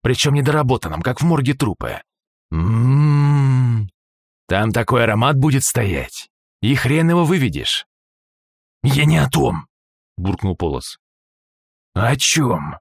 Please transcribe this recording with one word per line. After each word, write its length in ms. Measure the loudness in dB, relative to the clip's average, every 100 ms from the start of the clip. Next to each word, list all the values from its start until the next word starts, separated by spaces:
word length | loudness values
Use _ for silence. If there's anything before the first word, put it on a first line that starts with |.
Причём 320 | -2 -2 0
недоработанном, 680 | 0 2 0 0 0 -2 -6
как 200 | -6 0
в 20 |
морге 300 | 0 2 0
трупы. 480 | 0 -2 -4 -8 -10 -14 _ _ _ _
М-м-м, 1400 | -2 0 2 2 4 4 2 2 2 2 2 2 0 -4 _ _ _ _ _ -4
там 240 | -2 0
такой 320 | -2 0 2
аромат 340 | 2 2 2 2
будет 260 | 2 2
стоять, 680 | 0 -2 -2 -4 -8 -14 -20 _ _ _
и 120 | -2 0
хрен 340 | 0 0 2
его 160 | 2 2
выведешь». 600 | 0 0 -2 -6 -6 -8 _ _ _ _ _ _ _ _ _
«Я 220 | 0 2 2
не 120 | 2
о 120 | 2
том», 380 | 0 0 -2 -12 _ _ _ _ -6
буркнул 380 | -4 -2 -4 -4
Полос. 420 | -4 -4 -10 -18 _ _ _ _ _ _ _ _ _
«А 160 | -2 -2
о 60 | 0
чём? 640 | 0 0 0 -2 -6 -12